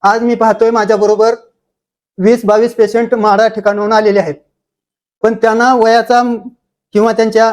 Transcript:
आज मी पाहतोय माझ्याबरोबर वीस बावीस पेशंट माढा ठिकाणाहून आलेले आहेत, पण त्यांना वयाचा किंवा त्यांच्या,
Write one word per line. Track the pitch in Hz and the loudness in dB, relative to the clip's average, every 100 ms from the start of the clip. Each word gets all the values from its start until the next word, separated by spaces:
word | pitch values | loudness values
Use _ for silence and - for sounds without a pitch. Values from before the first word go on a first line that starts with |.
आज | 196 226 | 0 0
मी | 233 233 | -2 0
पाहतोय | 220 214 226 | 0 2 0
माझ्याबरोबर | 233 208 214 208 208 220 233 _ _ _ _ _ _ _ - | 0 0 0 2 2 0 0 _ _ _ _ _ _ _ -2
वीस | 190 240 226 | 0 0 0
बावीस | 208 233 | 0 0
पेशंट | 240 214 226 233 240 | 0 -2 0 -2 -2
माढा | 214 202 226 | 0 2 0
ठिकाणाहून | 220 208 208 208 | 0 -4 -2 -2
आलेले | 220 214 202 | 0 0 0
आहेत, | 165 147 _ _ _ _ _ _ _ _ | -2 -8 _ _ _ _ _ _ _ _
पण | 214 | -4
त्यांना | 220 226 220 240 254 | 0 -2 0 0 2
वयाचा | 226 233 226 240 247 233 196 _ _ _ _ | 2 2 2 0 0 -6 -10 _ _ _ _
किंवा | 208 226 | -2 -2
त्यांच्या, | 226 220 220 226 | 0 0 2 0